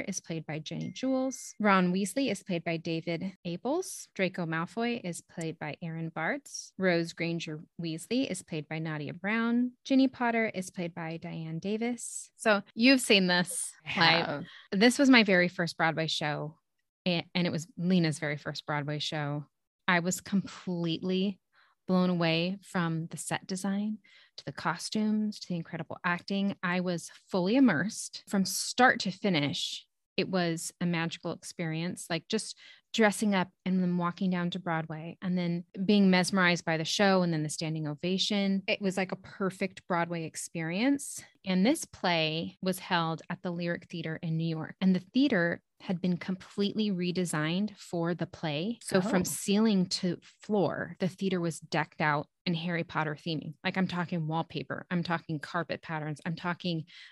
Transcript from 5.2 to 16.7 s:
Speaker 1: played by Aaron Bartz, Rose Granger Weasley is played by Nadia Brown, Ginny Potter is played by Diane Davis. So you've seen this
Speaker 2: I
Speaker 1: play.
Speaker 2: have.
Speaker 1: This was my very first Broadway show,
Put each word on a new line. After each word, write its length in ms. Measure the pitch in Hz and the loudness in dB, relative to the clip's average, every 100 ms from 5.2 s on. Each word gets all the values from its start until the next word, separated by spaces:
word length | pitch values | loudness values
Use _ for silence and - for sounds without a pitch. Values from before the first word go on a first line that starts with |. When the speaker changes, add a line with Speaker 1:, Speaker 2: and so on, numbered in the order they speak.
Speaker 1:
played 380 | _ - 160 156 | _ -8 -8 -6
by 160 | 151 - | -8 -8
Aaron 280 | 165 160 165 | -8 -6 -6
Bartz, 600 | 165 165 277 - - - - | -4 -4 -4 -8 -16 -14 0
Rose 340 | 185 170 170 | 2 4 0
Granger 460 | - 170 170 160 156 - - | -4 -4 -4 -6 -10 -12 -8
Weasley 440 | 170 160 - 247 - | -6 -6 -2 -2 -2
is 100 | 185 | -4
played 260 | - 156 151 | -6 -8 -6
by 100 | 160 | -6
Nadia 340 | 160 151 139 | -4 -6 -6
Brown, 600 | 175 196 226 233 240 247 - - | -6 -4 0 2 2 0 -4 2
Ginny 220 | 269 269 | 4 4
Potter 420 | - 240 233 226 190 | 2 0 2 0 -4
is 140 | 185 | -8
played 260 | - 170 170 | -6 -6 -6
by 220 | 160 165 | -8 -8
Diane 380 | 170 165 160 160 | -10 -10 -8 -6
Davis. 720 | 190 220 233 240 - - - - | -4 -2 -2 -4 -8 -12 -14 -2
So 240 | 226 202 - | 2 2 0
you've 280 | 220 247 269 | 4 6 6
seen 260 | - 202 180 | 8 6 6
this 460 | 180 175 - - - 156 | 2 0 -4 -10 -12 -6
Speaker 2:
I 80 | |
Speaker 1:
play. 120 | - 165 | 4 6
Speaker 2:
have. 400 | 170 165 143 175 - - | 6 2 -6 -8 -16 -4
Speaker 1:
This 260 | 190 247 247 | 4 6 6
was 120 | 269 | 8
my 140 | 240 | 10
very 260 | 208 180 175 | 8 6 4
first 260 | - 170 - | 2 -4 2
Broadway 300 | 165 156 160 | 0 2 -2
show, 480 | - 151 147 151 - _ | -2 -2 -2 -6 -10 _